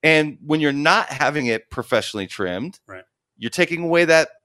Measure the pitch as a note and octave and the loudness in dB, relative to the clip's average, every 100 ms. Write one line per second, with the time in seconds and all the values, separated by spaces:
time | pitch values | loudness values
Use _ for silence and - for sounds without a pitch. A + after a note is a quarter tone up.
0 | D#3 D#3 D3+ C3 D3 D#3 D3+ C#3 D3+ G3+ | 4 2 2 -6 -4 0 0 2 2 2
1 | - C3+ C#3 D3 B2 A2 _ - A#2 A#2+ | 0 -2 -2 0 -2 -2 _ -10 0 0
2 | - G#2 F#2+ - F#2 F2+ D3+ - _ F#2 | 0 -8 -10 -6 -6 -6 -8 -14 _ -20
3 | _ _ _ _ A2+ - E3+ E3+ E3+ E3+ | _ _ _ _ -10 -2 -2 -2 0 2
4 | E3+ D#3+ D#3 - | 6 4 4 -6